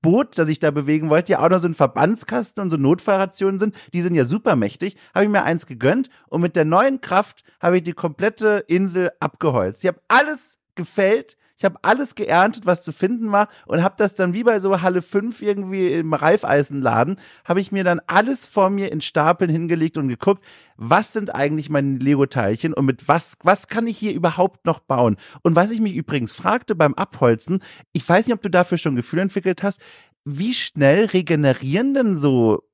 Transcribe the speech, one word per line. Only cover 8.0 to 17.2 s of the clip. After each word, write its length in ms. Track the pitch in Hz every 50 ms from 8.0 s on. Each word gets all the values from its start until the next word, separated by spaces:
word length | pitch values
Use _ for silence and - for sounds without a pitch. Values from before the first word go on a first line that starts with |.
| - 165 143 - 180 214 220 - 220 214 214 196 -
Insel 440 | _ 165 180 196 190 170 185 180 170 - _
abgeholzt. 640 | - 156 _ _ - 156 131 120 92 92 98 - -
Ich 40 |
habe 140 | 185 175 _ _
alles 500 | _ 220 254 285 302 302 254 - - - _ _ _ _
gefällt, 640 | - 170 - - - 196 190 214 247 285 _ - _ _ _ _
ich 80 | _ -
habe 120 | 196 190 - -
alles 320 | - 220 254 285 233 -
geerntet, 500 | - 208 - 160 175 190 214 - 233 196
was 180 | 180 180 165 -
zu 80 | 165
finden 400 | 147 - - 190 247 233 226 214
war 160 | 202 202 208 - _ - _
und 160 | - - 165 170
habe 100 | 190 185
das 200 | - 208 196 196
dann 180 | - 185 180 175
wie 100 | 214 233
bei 160 | 240 226 208
so 220 | 185 196 190 180
Halle 220 | 170 185 180 180 170
fünf 400 | - - 196 202 233 226 - 202
irgendwie 480 | 208 202 202 196 185 190 190 185 180 139
im 180 | 170 165 160 156
Reifeisenladen, 1040 | 139 143 156 196 214 - - - 147 147 - 143 139 127 123 113 113 123 151 196 -